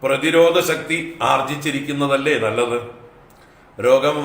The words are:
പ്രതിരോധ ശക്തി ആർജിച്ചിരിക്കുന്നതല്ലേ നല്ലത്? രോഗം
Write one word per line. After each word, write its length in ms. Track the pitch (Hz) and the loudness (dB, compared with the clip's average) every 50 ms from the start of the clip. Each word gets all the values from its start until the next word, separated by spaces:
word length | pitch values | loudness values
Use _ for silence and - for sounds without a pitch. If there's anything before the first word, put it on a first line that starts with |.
പ്രതിരോധ 540 | 131 135 135 135 147 160 160 165 170 170 170 180 - 160 | -2 -2 -2 0 0 2 4 6 6 6 4 2 0 0
ശക്തി 300 | 151 - - - 165 170 160 - - - - 135 | -2 -4 -4 -6 -6 -6 -6 -8 -8 -4 0 0
ആർജിച്ചിരിക്കുന്നതല്ലേ 1040 | 135 135 135 139 147 143 147 151 135 139 - 147 143 139 143 139 139 135 139 156 147 117 110 | 0 0 0 -4 -6 -6 -4 -4 -4 -4 -4 -4 -4 -2 0 0 0 0 0 0 0 0 0
നല്ലത്? 340 | 107 107 120 120 117 120 120 117 - - - - - - - - - - - - - - - - - - - 107 | 0 0 0 -2 -2 -2 -6 -6 -10 -16 -20 -20 -20 -20 -20 -20 -20 -20 -20 -20 -20 -20 -20 -20 -20 -8 -2 2
രോഗം 300 | 127 131 131 135 147 151 147 | 4 4 4 4 2 0 2